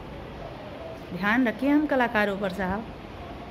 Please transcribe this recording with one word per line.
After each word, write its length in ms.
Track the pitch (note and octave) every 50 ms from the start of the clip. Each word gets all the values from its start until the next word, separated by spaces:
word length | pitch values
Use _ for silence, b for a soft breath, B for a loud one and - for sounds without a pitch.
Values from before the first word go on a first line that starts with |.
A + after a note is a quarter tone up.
| - - - - - - - - - - - - - - - - - - - - - - F3+
ध्यान 360 | E3 F#3+ G3+ A3 B3+ C4 A3
रखिए 220 | G#3+ G#3+ C4 C#4
हम 160 | C#4+ D4+ D4+
कलाकारों 500 | D4 D4 C4 A#3+ A3+ A#3 G#3+ G#3 G3+ G3 F#3+
पर 140 | G#3 F#3+ F3+
साहब, 320 | G3+ F#3+ F3+ F#3+ G#3+ A#3 - - - - - - - - - - - - -